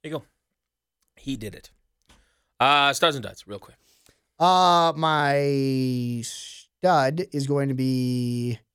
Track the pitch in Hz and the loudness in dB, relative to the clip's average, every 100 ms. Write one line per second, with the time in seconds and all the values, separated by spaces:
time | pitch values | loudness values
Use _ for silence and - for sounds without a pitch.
0 | 156 151 - _ _ _ _ _ _ _ | -8 -10 -12 _ _ _ _ _ _ _
1 | _ _ 135 131 107 92 - _ _ _ | _ _ -10 -10 -10 -16 -20 _ _ _
2 | _ _ _ _ _ _ 131 143 143 135 | _ _ _ _ _ _ 4 4 4 2
3 | 170 139 104 - - 101 - _ _ _ | 0 0 -10 -18 -16 -16 -16 _ _ _
4 | _ _ _ _ 175 185 180 175 165 151 | _ _ _ _ 4 6 6 4 2 0
5 | 160 151 143 143 143 139 135 131 131 123 | 0 2 2 2 0 0 0 0 -2 -2
6 | 120 120 117 - - - - _ 180 165 | -4 -6 -8 -14 -16 -20 -20 _ 2 2
7 | 135 156 190 147 135 143 139 131 131 127 | 2 -2 -6 -6 -2 -2 -2 -2 -2 -2
8 | 127 123 123 120 120 117 _ | -2 -2 -4 -4 -6 -8 _